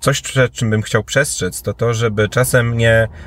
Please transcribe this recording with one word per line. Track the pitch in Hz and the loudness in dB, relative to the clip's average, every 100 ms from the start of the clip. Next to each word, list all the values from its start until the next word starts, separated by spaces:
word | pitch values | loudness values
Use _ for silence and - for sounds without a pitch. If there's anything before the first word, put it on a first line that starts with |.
Coś, | - 139 | -4 -2
przed | - - 123 | -2 0 0
czym | - 113 | 0 0
bym | 107 | 0
chciał | 107 110 | 0 -2
przestrzec, | 104 135 147 - 90 - | 0 0 0 -2 -4 -6
to | - | -6
to, | - 117 | -2 -2
żeby | 113 117 104 104 | 0 0 0 0
czasem | - 127 127 117 117 | 0 2 2 2 2
nie | 117 113 110 - | 4 4 2 -4